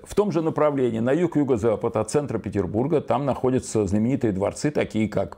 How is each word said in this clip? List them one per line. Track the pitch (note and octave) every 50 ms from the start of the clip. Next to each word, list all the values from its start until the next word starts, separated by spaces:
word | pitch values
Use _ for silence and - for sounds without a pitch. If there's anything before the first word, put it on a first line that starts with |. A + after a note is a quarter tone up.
| -
В | - -
том | - G#3 G#3
же | D3 E3+
направлении, | D#3+ D#3+ - - D3+ D3+ C#3+ C3+ B2+ A#2+ A2 A2
на | A2+ B2
юг-юго-запад | C3+ D#3+ F3 E3 - D3 D3 B2 C3+ G#2+ F#2 A#2 G#2+ F#2+ - A#2 -
от | - G#2+ -
центра | - D3 D3 A#2+ A#2 A2
Петербурга, | - G#2 F#2+ G2+ F#2 F2 - G#2 B2+ C#3+ F3 C#3
там | - - A2+ B2 C#3+ C#3
находятся | A#2+ - - B2+ C3 B2+ - - - A2 G#2+
знаменитые | F#2 G2+ G#2+ A2 A#2 C#3 - - A2+ F#2+
дворцы, | F#2 G2 G2+ - - - D3
такие | D3 - G#2+ F#2+ - G#2+ A2 G2+
как | - - G2 F#2 -